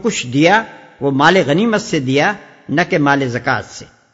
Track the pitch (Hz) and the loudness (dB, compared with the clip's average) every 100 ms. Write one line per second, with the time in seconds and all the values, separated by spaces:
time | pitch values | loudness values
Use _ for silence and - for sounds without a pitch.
0 | 220 - 127 131 165 214 220 - - - | -2 -4 -4 2 4 2 0 -12 -20 -6
1 | 139 135 156 185 135 151 233 208 - 165 | -2 2 4 4 2 0 0 -2 -2 -4
2 | 127 139 175 208 - - - 151 170 175 | 0 0 0 -4 -14 -20 -4 -2 0 0
3 | 143 139 131 120 123 113 - - - _ | 2 2 0 -4 -2 -4 -6 -16 -20 _
4 | _ | _